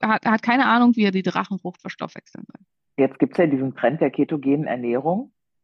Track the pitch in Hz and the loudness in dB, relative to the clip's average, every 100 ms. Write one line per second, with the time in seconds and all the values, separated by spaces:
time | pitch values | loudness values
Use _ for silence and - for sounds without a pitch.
0 | 220 220 - 220 - 247 240 226 240 240 | -2 0 0 0 2 2 4 4 4 4
1 | 208 190 180 165 190 190 180 180 - - | 2 0 -2 -2 -4 -6 -10 -12 -14 -12
2 | - - - - - - _ _ _ - | -12 -14 -20 -20 -20 -20 _ _ _ -2
3 | 135 - 135 - 170 139 135 127 117 151 | -2 0 -2 2 2 2 -2 -2 -2 0
4 | 147 - 147 156 135 143 151 123 120 120 | -2 0 -2 -2 -2 -2 -2 -4 -2 -2
5 | 139 185 285 _ _ _ | -2 -4 -6 _ _ _